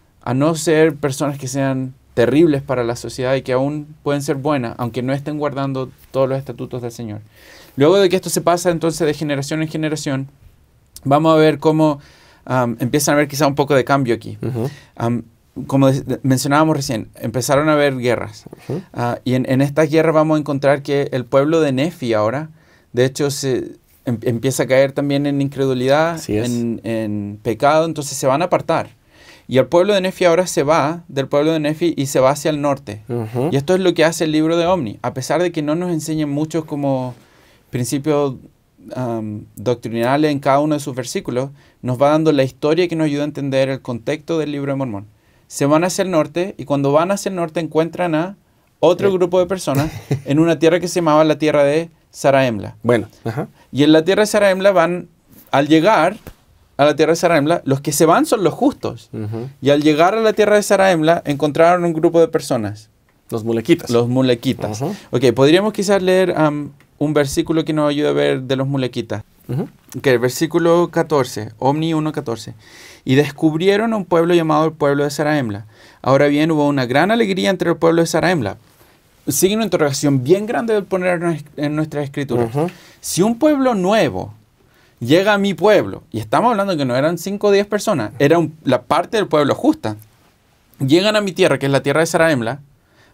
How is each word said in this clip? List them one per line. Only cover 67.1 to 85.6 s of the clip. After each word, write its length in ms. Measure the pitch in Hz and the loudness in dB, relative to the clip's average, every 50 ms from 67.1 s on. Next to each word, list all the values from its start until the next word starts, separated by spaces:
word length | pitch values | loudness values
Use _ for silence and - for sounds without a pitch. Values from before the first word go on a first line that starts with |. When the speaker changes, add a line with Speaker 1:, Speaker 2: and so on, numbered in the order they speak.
| 151 | 2
Speaker 1:
versículo 500 | 147 143 139 - 175 160 170 160 160 156 | 0 0 0 0 -4 -2 0 -2 -2 0
que 80 | 160 156 | 0 -2
nos 160 | 151 147 147 | 0 0 0
ayude 180 | 147 147 147 | 0 0 0
a 60 | 147 143 | 0 2
ver 300 | 143 143 143 143 135 131 | 2 2 0 0 -2 -2
de 120 | 127 135 | -4 -2
los 100 | 131 135 | -2 -2
mulequitas. 560 | 135 139 135 127 123 - 123 110 - 107 104 - _ _ _ _ | -2 -2 -2 -4 -4 -4 -8 -8 -6 -8 -10 -10 _ _ _ _
Speaker 2:
Ujú. 200 | - 127 143 220 - - _ _ _ - | -8 -6 -6 -6 -8 -12 _ _ _ -14
Speaker 1:
Ok, 100 | 123 - 139 123 117 | -2 2 2 2 4
versículo 680 | 120 127 123 - 165 156 - 170 165 170 170 175 175 165 | 2 0 0 -2 -4 -2 0 0 2 4 4 4 2 0
catorce, 600 | 165 165 160 160 156 143 127 127 - 107 107 113 110 - | -2 -4 -2 0 0 0 0 -2 -6 -10 -10 -10 -10 -2
Omni 340 | 127 131 143 156 160 165 160 | -2 0 0 0 -2 -2 -2
uno 180 | 156 151 156 | -2 -2 -4
catorce. 420 | 147 151 143 - 117 110 - 120 117 - - - - - - - - - _ | -6 -6 -6 -6 -8 -8 -10 -16 -18 -20 -20 -20 -20 -20 -20 -20 -20 -10 _
"Y 100 | - 131 | 2 2
descubrieron 800 | 135 147 139 139 - 160 156 151 160 185 190 202 202 220 233 226 | 4 2 2 -2 0 0 0 0 2 2 2 2 2 0 0 -2
a 40 | |
un 80 | 208 180 | -4 -2
pueblo 280 | - 175 165 170 175 180 | 0 0 2 2 4 2
llamado 320 | 175 160 156 151 151 156 | 2 2 2 2 2 0
el 60 | 160 156 | 0 -2
pueblo 300 | - 151 143 143 143 143 | 0 0 0 2 0 0
de 60 | 147 | -2
Zarahemla. 540 | 147 - 151 147 151 147 123 110 101 104 107 - _ _ - - - _ | -2 -2 -2 0 0 0 -2 -4 -6 -8 -12 -16 _ _ -20 -20 -20 _
Ahora 260 | - - 135 139 147 | 0 2 4 4 4
bien, 220 | 147 143 147 156 165 | 4 4 2 2 2
hubo 160 | 160 151 143 | 2 2 2
una 180 | 143 143 139 127 | 2 0 0 -2
gran 260 | 117 123 143 170 196 | 0 2 2 2 2
alegría 380 | 226 240 233 190 190 185 196 196 | 2 0 0 0 0 0 0 0
entre 200 | 190 185 180 170 | 0 0 0 -2
el 60 | 165 | 0
pueblo 240 | 165 170 165 165 165 | 2 2 2 4 2
de 60 | 165 | 2
Zarahemla". 500 | 165 - 160 151 165 190 156 110 98 - - _ _ _ _ - _ _ _ _ _ _ _ _ | 2 0 0 2 2 0 0 -2 -4 -6 -10 _ _ _ _ -20 _ _ _ _ _ _ _ _
Sigue 280 | - 139 - 175 190 214 | -4 0 2 2 2 2
una 80 | 220 226 | 0 -2
interrogación 580 | 190 180 170 156 143 139 - - 143 139 131 123 | -2 0 0 0 0 0 0 0 0 0 0 0
bien 220 | 135 180 196 214 | -2 -2 -2 -2
grande 260 | 214 240 - 233 220 214 | -4 -4 -4 -2 -2 -2
de 80 | 208 | -2
poner 340 | 196 - 190 185 180 180 180 | -2 -4 -6 -4 -2 -2 -2
en 60 | 170 | -2
nues-, 240 | 175 170 165 147 147 - _ | -2 -4 -4 -4 -10 -14 _
en 180 | - 147 147 151 | -6 -6 -4 -2
nuestras 280 | 156 156 156 147 147 147 | -4 -4 -4 -4 -6 -6
escrituras. 480 | 139 143 143 139 143 117 120 120 113 117 | -6 -6 -8 -6 -4 -2 -2 -2 -2 -2
Speaker 2:
Ujú. 120 | 143 160 - - - - - - _ | -2 -4 -4 -6 -12 -20 -20 -20 _
Speaker 1:
Si 200 | - - - 156 | -12 -8 -2 0
un 160 | 185 226 240 | 0 0 0
pueblo 380 | 226 311 302 302 269 262 254 233 | 2 2 2 2 2 2 0 0
nuevo 580 | 196 175 185 214 220 180 127 92 90 92 101 104 - _ _ _ _ _ _ _ _ _ _ _ _ | 2 0 2 2 2 2 0 -2 -6 -8 -10 -14 -20 _ _ _ _ _ _ _ _ _ _ _ _
llega 340 | 120 117 151 180 190 214 208 | 0 2 4 4 4 4 2
a 40 | |
mi 160 | 196 196 202 185 | 2 2 -2 0
pueblo, 500 | - | 2